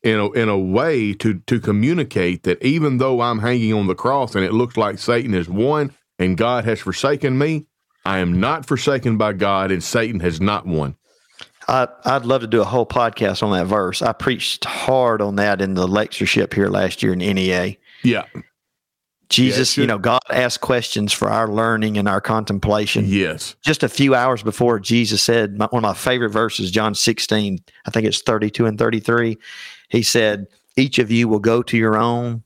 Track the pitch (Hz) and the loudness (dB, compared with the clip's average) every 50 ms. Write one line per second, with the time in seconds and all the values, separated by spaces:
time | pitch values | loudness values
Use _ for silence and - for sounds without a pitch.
0 | _ 120 110 107 104 101 - 123 113 107 104 98 95 92 95 110 139 165 156 131 | _ 0 0 0 0 0 0 0 0 2 0 0 0 0 0 0 0 2 0 0
1 | 110 104 98 - - 113 104 90 - - 123 117 - - 104 104 110 139 170 175 | 0 -2 -4 -2 -2 -2 -2 -2 -2 -2 -2 -2 0 0 0 2 2 2 2 0
2 | 143 - - 104 90 87 90 85 _ 92 90 - - 127 147 170 151 147 131 123 | -2 -4 -2 -2 0 0 -2 -2 _ -2 -2 0 0 0 0 2 0 0 0 0
3 | 131 135 131 120 120 120 117 110 104 120 123 123 113 107 110 107 101 95 92 - | 0 0 0 0 0 0 -2 -2 -2 0 0 0 0 0 0 0 0 0 -2 -2
4 | - 123 135 143 131 120 - 104 95 92 104 113 123 123 - - 110 104 - - | 0 0 0 0 -2 -2 -2 -2 0 2 2 0 0 0 0 -2 -2 0 -2 -6
5 | - - 120 120 123 127 104 92 85 82 90 98 113 135 151 151 147 135 - _ | -2 0 0 0 0 0 -2 -2 -2 -2 -2 0 0 2 2 0 -2 -4 -6 _
6 | _ _ _ _ 92 92 92 85 113 117 123 123 110 117 110 104 - 95 90 - | _ _ _ _ 0 0 2 2 2 2 2 0 0 -2 -4 -2 -4 -6 -6 -2
7 | - 139 147 143 151 139 127 131 143 156 160 151 156 _ _ _ _ _ _ _ | 0 0 0 0 0 -2 0 0 0 0 -2 -4 -6 _ _ _ _ _ _ _
8 | _ 92 98 95 92 87 87 90 98 127 151 160 135 - 156 123 - 147 139 131 | _ -4 -2 0 0 2 2 2 2 0 -2 -4 -2 -4 -4 -2 0 0 0 0
9 | - 127 113 107 107 107 101 92 98 98 98 95 95 98 95 90 82 - - 120 | 0 0 0 2 0 0 0 0 0 0 0 0 0 0 -2 -2 -4 -2 0 0
10 | 113 113 120 95 85 90 80 78 92 101 104 101 - 92 85 78 73 69 69 _ | 0 0 -2 -2 -2 -2 -2 0 0 0 0 -2 -4 -4 -4 -2 -2 -4 -8 _
11 | _ _ _ _ _ _ _ _ - _ _ _ - - 127 131 127 - - - | _ _ _ _ _ _ _ _ -20 _ _ _ -4 0 2 2 2 0 -4 -8
12 | - - 131 139 120 117 131 131 117 113 107 117 104 98 117 127 113 - - 127 | -4 -2 -2 -2 0 0 0 0 0 2 2 2 2 2 0 0 0 0 0 0
13 | 120 117 104 - 113 101 95 - - 104 101 - 92 92 104 107 95 90 - - | 0 0 -2 -2 -2 -2 0 0 -2 0 0 0 0 0 0 0 0 -2 -4 -2
14 | - 120 110 - - 135 127 - - - - - - - - - - - 131 131 | -2 -2 -2 0 -2 -2 -2 0 -4 -6 -6 -6 -6 -8 -8 -6 -2 0 2 4
15 | 127 120 113 110 104 101 101 101 101 104 101 95 98 95 95 90 92 90 95 104 | 4 2 2 0 0 -2 0 0 2 2 2 0 0 -2 0 0 0 2 2 0
16 | 107 - - - - - - - 101 - - 104 98 95 95 98 95 95 - - | 0 0 -2 -4 -2 0 2 2 0 0 0 0 0 2 2 0 0 -2 -2 -2
17 | - 107 92 90 90 101 101 95 95 92 90 90 90 92 98 _ _ _ - - | -2 -2 0 0 0 0 0 0 0 0 0 0 -2 -4 -6 _ _ _ -20 -2
18 | - 127 117 104 - - _ - - _ _ _ _ _ _ _ _ _ _ _ | 0 0 0 0 -4 -8 _ -20 -20 _ _ _ _ _ _ _ _ _ _ _
19 | _ _ _ _ _ _ - - 127 127 101 127 127 - - - 143 117 113 104 | _ _ _ _ _ _ 2 2 4 4 2 2 0 0 2 0 2 0 0 0
20 | 92 117 117 127 - - - 127 127 123 - - - - 131 123 113 - - - | 2 2 2 2 0 0 -2 0 0 0 -2 -4 -2 0 0 0 0 -2 -4 -4
21 | 104 101 - - 110 104 107 110 113 110 104 107 113 113 113 110 107 110 104 104 | -2 -2 -2 -2 0 0 0 0 0 0 0 0 0 2 2 0 0 -2 0 0
22 | 101 101 95 98 - - 110 110 107 - 101 98 - 107 104 107 104 104 - 110 | 0 0 0 -2 0 0 -2 -2 0 -2 -4 -2 0 0 2 2 0 0 0 0
23 | 107 98 95 98 92 82 78 - - - - _ _ - 156 147 - 123 - - | 0 2 2 2 0 0 -4 -8 -10 -14 -14 _ _ -2 0 0 0 -2 0 2
24 | 143 139 131 123 123 131 127 113 101 110 104 - 123 120 117 104 98 - 113 120 | 2 4 4 4 4 2 0 0 -2 -6 -2 2 2 2 2 0 0 2 2 2
25 | 117 104 107 95 - - 117 117 110 101 101 104 107 110 - 123 110 104 98 - | 2 2 0 0 2 2 2 2 2 0 -2 -4 -4 0 0 0 0 0 -2 -2
26 | - 131 127 127 120 110 104 110 113 110 - - 101 92 90 107 107 110 104 - | -2 -2 0 0 -2 -2 0 0 0 0 -2 -4 -4 -2 0 0 0 0 0 0
27 | - - 117 - - - 110 107 104 101 95 87 - _ _ _ _ - - 117 | 0 0 0 -2 -2 0 0 0 0 0 -4 -6 -8 _ _ _ _ -4 -2 0
28 | 110 107 104 - - - 117 107 107 104 - - 117 113 107 104 117 113 113 110 | 0 0 -2 -2 -2 0 0 0 0 -2 0 0 0 0 2 0 0 0 0 -2
29 | 104 - 117 117 117 113 110 - - - - - - - - - _ _ - 123 | 0 0 0 2 2 0 -2 -6 -10 -20 -20 -18 -20 -20 -20 -20 _ _ 0 0
30 | 113 - - 127 113 107 107 101 101 - _ _ _ _ _ - 131 127 - - | 0 2 2 2 2 2 0 -2 -6 -12 _ _ _ _ _ 0 0 2 2 0
31 | 123 104 117 117 120 110 107 104 101 113 117 120 120 - - 117 110 110 107 107 | 0 2 2 2 2 2 2 2 2 2 2 2 0 0 0 2 2 2 2 2
32 | 113 117 120 120 120 120 117 113 110 | 2 2 0 -2 -2 -4 -6 -8 -10